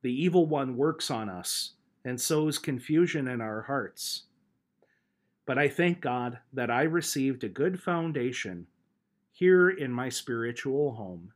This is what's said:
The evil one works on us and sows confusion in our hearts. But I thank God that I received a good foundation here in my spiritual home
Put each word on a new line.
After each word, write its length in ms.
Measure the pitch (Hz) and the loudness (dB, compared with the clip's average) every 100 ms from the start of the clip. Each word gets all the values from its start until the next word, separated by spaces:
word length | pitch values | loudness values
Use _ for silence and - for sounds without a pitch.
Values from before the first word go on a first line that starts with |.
The 100 | 131 | -2
evil 340 | 127 175 180 160 | 0 4 4 4
one 300 | 147 135 123 | 2 0 2
works 340 | 147 156 - | 0 0 -4
on 200 | 120 107 | -4 -4
us 440 | 92 92 - - _ _ _ | -8 -6 -6 -6 _ _ _
and 160 | 127 123 | -8 -4
sows 380 | - 156 156 143 | 0 2 2 -2
confusion 680 | - 127 - 156 175 156 127 | -4 -4 0 2 4 2 -2
in 120 | 123 | -4
our 220 | 110 107 | -4 -6
hearts. 640 | 110 139 98 - - - - _ _ _ _ _ _ _ _ _ _ _ - | -4 -4 -4 -8 -10 -10 -12 _ _ _ _ _ _ _ _ _ _ _ -4
But 120 | 127 | 2
I 100 | 143 | 2
thank 320 | 147 175 175 | 4 2 2
God 400 | 139 123 123 120 _ | -2 -2 -4 -8 _
that 180 | 131 120 | -6 0
I 120 | 120 | 2
received 640 | 156 165 - 143 135 123 | 2 0 -2 -2 -2 -2
a 40 | 110 | -6
good 320 | 113 156 185 | -2 -2 0
foundation 880 | - 170 165 143 123 120 101 90 85 _ _ _ _ _ _ | -2 -2 -2 -2 -4 -4 -8 -10 -14 _ _ _ _ _ _
here 400 | _ 180 185 180 | _ 6 8 8
in 220 | 185 135 | 4 -2
my 160 | 123 131 | -2 -4
spiritual 840 | 123 - 117 117 120 139 135 147 | -6 -4 -2 -2 -4 -2 0 0
home 380 | 113 98 90 90 | -2 -10 -12 -16